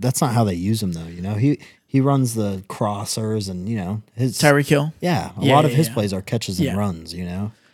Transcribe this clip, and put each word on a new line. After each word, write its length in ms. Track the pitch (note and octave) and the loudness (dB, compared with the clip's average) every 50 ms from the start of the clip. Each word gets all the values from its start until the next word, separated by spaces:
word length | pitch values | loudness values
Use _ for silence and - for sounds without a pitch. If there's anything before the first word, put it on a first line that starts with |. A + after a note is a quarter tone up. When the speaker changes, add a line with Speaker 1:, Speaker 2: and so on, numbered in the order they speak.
Speaker 1:
that's 200 | G2 B2+ B2 - | -2 -2 0 0
not 120 | D#3+ B2+ A2 | 0 0 2
how 100 | A#2+ A2+ | 2 2
they 100 | G2+ F2+ | 2 0
use 280 | E2+ F2+ G2+ A#2 A2 | -2 0 0 0 0
him, 100 | G#2 F#2 | 0 -4
though, 140 | E2+ E2 E2 | -4 -6 -8
you 140 | E2 E2+ F2 | -10 -10 -8
know? 120 | F2+ G2 G#2+ | -6 -4 -2
He, 240 | G#2 B2+ C#3+ D3 - - - - _ _ | 0 2 2 0 0 -6 -20 -20 _ _
he 140 | _ - C3+ | _ 0 2
runs 320 | C3 C#3 C#3 C3+ C3 A#2 A2+ | 4 4 4 2 2 0 0
the 280 | A2 G#2 G2+ G2 F#2 G2 - | -2 -2 -2 -2 -6 -8 -10
crossers 800 | - - A#2+ G#2 G#2 G2+ G#2 - - A#2 A2 A2 A2 A2 G2 F#2+ | -6 -2 -2 -2 -2 -4 -6 -6 -4 -4 -2 -2 -2 -2 -2 -4
and, 160 | F#2 F2+ F2+ G#2+ | -6 -6 -6 -4
you 80 | A#2 | -4
know, 260 | G#2+ F2 F2+ G#2 G#2+ - _ - | -4 -4 -4 -4 -6 -8 _ -4
his 240 | A#2 B2+ B2+ - - | -2 -2 -2 0 4
Speaker 2:
Tyreek 300 | D3+ D3 C#3+ C#3+ C#3+ - | 4 6 6 6 4 4
Hill? 240 | D#3 C#3+ D3 D#3 - - | 2 2 2 0 -4 -4
Speaker 1:
Yeah, 320 | - F3 E3+ G#2 E2 E2 - - | -2 0 0 0 -2 -4 -6 -2
a 60 | - | 2
Speaker 2:
Yeah, 100 | A#2+ C3 | 4 6
Speaker 1:
lot 100 | D3 D#3 | 6 6
of 40 | C#3+ | 4
Speaker 2:
yeah, 60 | A#2+ D3 | 4 2
Speaker 1:
his 100 | E3 - | 2 2
Speaker 2:
yeah. 60 | - | 2
Speaker 1:
plays 180 | A2+ G#2 G2 G2 | 0 0 0 -2
are 60 | F#2 | -4
catches 360 | F#2+ - - A2+ - - F#2+ F2+ | -4 -2 -4 -4 -2 -2 -2 -2
and 80 | F#2 | 0
Speaker 2:
Yeah. 100 | - F2+ | 0 0
Speaker 1:
runs, 360 | G2+ G#2 G2+ F2 E2 E2 - E2+ | 0 0 -2 -2 -6 -8 -12 -10
you 100 | F2 F2+ | -8 -6
know? 280 | F2 F2+ F#2+ G#2 A2 A2+ _ _ _ | -6 -4 -4 -6 -6 -8 _ _ _